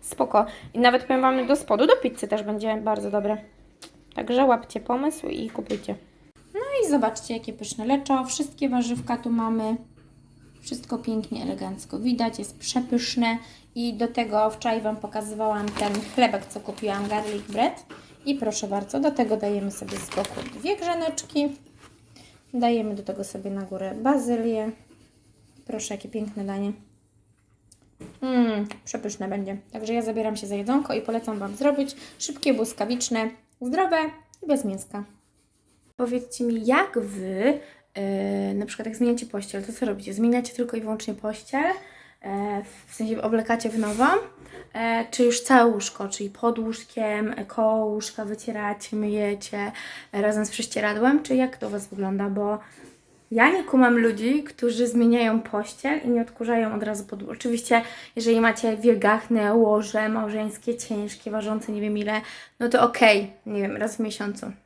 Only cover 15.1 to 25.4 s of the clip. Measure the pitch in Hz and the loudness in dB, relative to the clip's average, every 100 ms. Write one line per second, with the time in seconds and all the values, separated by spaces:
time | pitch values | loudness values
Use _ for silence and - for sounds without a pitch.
15.1 | 214 214 214 220 208 208 208 208 202 - | -6 -6 -2 0 0 -2 -2 0 0 -4
16.1 | - 240 196 - 214 208 202 214 196 202 | 2 2 2 -6 -10 -10 -6 -4 -2 -2
17.1 | 208 208 208 208 202 269 - - - - | -2 -2 -6 -6 0 0 0 -16 -20 -20
18.1 | - 277 277 220 208 208 202 202 277 294 | -12 -4 -2 -2 -4 -4 -4 -2 0 0
19.1 | 285 220 214 202 208 196 202 196 196 - | 2 0 2 0 -2 -2 -6 -8 -8 -6
20.1 | - 202 - 247 - 269 415 339 339 320 | -4 -4 -6 -12 -8 -4 -2 -2 -2 -2
21.1 | 320 - 294 285 277 - - - - _ | -6 -4 -2 -2 -4 -18 -20 -20 -20 _
22.1 | - - - _ 254 240 233 214 202 202 | -20 -20 -20 _ 0 2 2 0 -4 -8
23.1 | 196 190 196 196 196 190 190 190 214 233 | -6 -6 -6 -6 -6 -6 -6 -6 -2 2
24.1 | 277 233 240 226 220 220 220 - - _ | 4 2 0 0 0 -2 -6 -18 -20 _
25.1 | _ _ _ | _ _ _